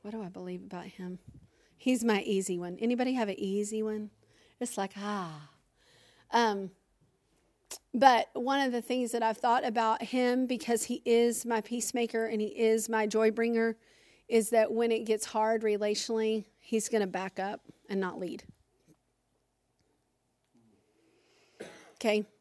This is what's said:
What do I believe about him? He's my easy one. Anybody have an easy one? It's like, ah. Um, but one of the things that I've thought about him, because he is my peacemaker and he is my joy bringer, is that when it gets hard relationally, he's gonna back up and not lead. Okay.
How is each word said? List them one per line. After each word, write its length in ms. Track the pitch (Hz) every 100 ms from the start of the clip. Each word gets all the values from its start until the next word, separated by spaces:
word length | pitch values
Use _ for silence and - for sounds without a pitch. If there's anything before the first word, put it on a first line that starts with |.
What 80 | 208
do 120 | 226
I 60 | 185
believe 340 | 185 180 180
about 240 | 190 180 185
him? 320 | - 180 180 - - - _ _ _
He's 280 | 262 254
my 180 | 233 202
easy 360 | - 196 185 175
one. 180 | 175 180
Anybody 360 | 233 247 254
have 140 | 254 208
an 100 | -
easy 440 | 196 202 208 220
one? 280 | 214 214 208 _ _ _ _ _
It's 180 | 247 -
like, 140 | 196 196
ah. 540 | 208 208 175 156 147 _ _ _ _ _ _ _ _
Um, 400 | 233 226 196 190 _ _ _ _ _ _ _ _ _ _ - _
but 380 | 240 262 233 -
one 260 | 262 247 277
of 120 | 262
the 100 | 240
things 300 | 226 254 240
that 100 | 233
I've 160 | 220 220
thought 260 | 247 240
about 380 | 240 226 220 226
him, 440 | 233 254 247 247 254
because 380 | 247 233 233
he 180 | - 247
is 400 | - 233 240 226
my 160 | 233 226
peacemaker 640 | 214 240 - 247 233 226 226
and 140 | 220
he 80 | 214
is 400 | - 226 220 220
my 180 | 220 214
joy 240 | 214 220
bringer, 460 | 220 233 233 226 220 _ _ _ _ -
is 220 | 233 208
that 220 | 226 220
when 200 | 220 233
it 120 | 226
gets 220 | 220 214 -
hard 360 | 226 220 226
relationally, 840 | 220 208 208 208 - 220 220 220 202 _
he's 300 | - 220 -
gonna 180 | 220 196
back 320 | 180 190 -
up 220 | 190 - - - -
and 120 | 196
not 180 | 190 -
lead. 260 | 180 - - _ _ _ _ _ _ _ _ _ _ _ _ _ _ _ _ _ _ _ _ 120 113 101 _ _ _ _ _ _ _ _ - - -
Okay. 300 | _ 226 214 208 _